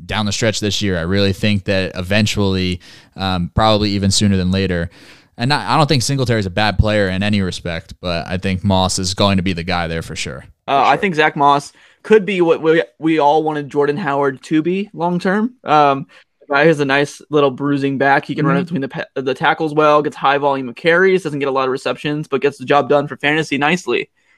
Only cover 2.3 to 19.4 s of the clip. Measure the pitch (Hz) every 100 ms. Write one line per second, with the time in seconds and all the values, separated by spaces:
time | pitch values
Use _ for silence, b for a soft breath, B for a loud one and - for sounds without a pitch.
2.3 | - 98 95 90 87 B B B - 95
3.3 | 92 87 - 110 104 104 101 98 - 104
4.3 | 95 90 98 95 87 85 B B B B
5.3 | - 123 143 101 139 143 143 110 135 120
6.3 | 113 95 92 107 95 107 107 95 92 104
7.3 | 104 92 - 87 82 - - 90 85 -
8.3 | 92 95 90 101 92 92 - 92 98 101
9.3 | 95 92 85 85 87 82 82 78 78 85
10.3 | 65 - _ - 139 113 147 202 156 156
11.3 | 156 143 143 - b b b - 220 185
12.3 | 185 165 127 160 160 - - 160 160 143
13.3 | 156 156 151 139 143 143 147 143 139 143
14.3 | 131 - 156 160 190 208 156 175 175 190
15.3 | 208 214 - - 151 143 139 139 b b
16.3 | _ - 139 160 147 139 139 139 - -
17.3 | 147 139 123 143 143 139 131 139 143 147
18.3 | 147 151 - 165 139 135 160 - 139 131
19.3 | 131